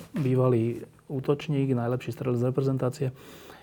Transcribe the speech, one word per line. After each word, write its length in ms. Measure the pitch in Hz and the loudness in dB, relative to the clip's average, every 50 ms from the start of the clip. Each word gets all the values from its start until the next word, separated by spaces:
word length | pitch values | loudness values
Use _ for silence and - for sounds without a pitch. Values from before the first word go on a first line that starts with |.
| - - - | -10 -8 -4
bývalý 640 | 196 135 127 127 127 127 127 123 113 113 120 113 - - - - - _ | -2 0 2 2 4 4 4 4 4 2 0 -2 -4 -8 -14 -18 -20 _
útočník, 640 | - 151 131 131 - 143 143 - - 147 139 139 135 | -8 -8 -2 0 0 0 0 -2 -2 0 0 2 2
najlepší 400 | 127 120 120 120 127 127 - 120 | 2 2 2 0 -2 -2 -4 -6
strelec 300 | 117 - 135 131 123 120 123 | -6 -4 -2 0 0 2 2
z 40 | 127 | 2
reprezentácie, 560 | 127 143 135 135 135 127 131 123 127 - 135 127 - - - - - - - - - - | 2 0 0 2 0 0 0 -2 -2 -2 -4 -4 -4 -8 -14 -20 -20 -20 -20 -20 -20 -20